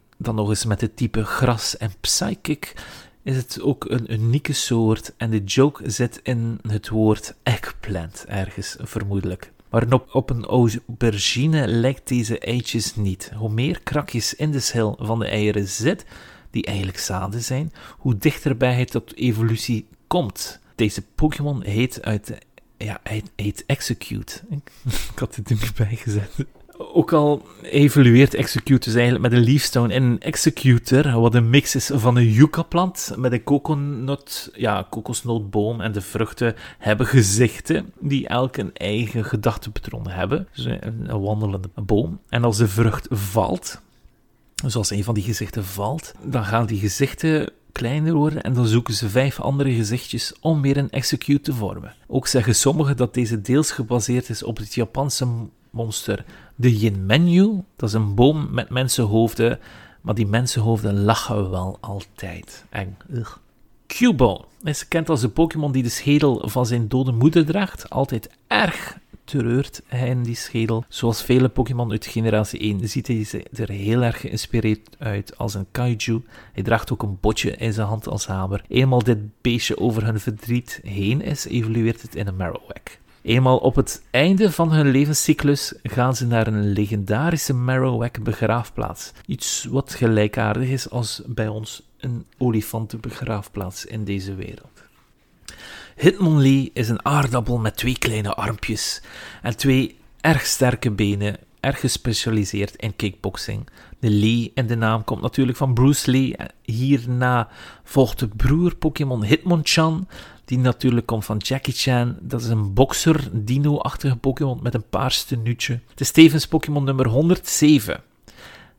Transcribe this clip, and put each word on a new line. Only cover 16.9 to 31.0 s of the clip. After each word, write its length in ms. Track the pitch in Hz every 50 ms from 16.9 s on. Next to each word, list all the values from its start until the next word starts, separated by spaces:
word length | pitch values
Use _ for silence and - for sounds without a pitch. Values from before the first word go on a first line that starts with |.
| - -
zaden 440 | - - 98 90 92 95 104 117
zijn, 300 | 117 - 127 135 156 156 - - - - - -
hoe 180 | - 131 113
dichterbij 580 | 98 - - - - - 147 127 117 131 127 127
het 160 | 123 123 -
tot 260 | - 117 - - -
evolutie 720 | - 127 123 107 110 113 110 113 - - - 117 107 - _ - _ _
komt. 540 | _ - 180 139 101 - - - - - - _ _ _
Deze 280 | - 110 101 - 104 - - _
Pokémon 480 | - 151 156 - - 143 147 139 101
heet 400 | - 101 101 113 127 127 - -
uit... 240 | - - 107 101 -
De, 120 | - 110 - - _ _ - _ _ _
ja, 240 | _ 107 104 98 -
hij 200 | - - 107 107 101 - -
heet 280 | - 101 104 - - -
Execute. 720 | - 135 - - - - - - - 107 101 - - - - - 233 160 143 - - -
<laughs> 380 | - - 127 - - - -
Ik 60 | - -
had 180 | - - -
het 140 | - 101 -
er 60 | 113 104
niet 140 | 107 113 -
bij 220 | - 107 101 117
gezet. 500 | - - 113 104 104 98 - - - 139 - - - - - - -
Ook 320 | - - - 175 160 -
al 300 | 165 156 147 147 147 - - - - -
evolueert 720 | - - - 143 143 123 - 147 127 120 117 127 139 - -
Execute 560 | - 113 - - 131 - - 131 123 - 113
dus 40 | 110
eigenlijk 360 | 120 120 123 123 - - 120
met 20 |
een 120 | 120 123 117
Leafstone 500 | 120 143 139 - - - 123 120 110 -
in 80 | 127
een 180 | 131 123 120 -
Executor, 1000 | - 156 - - - 160 - - - 131 120 113 - - 131 135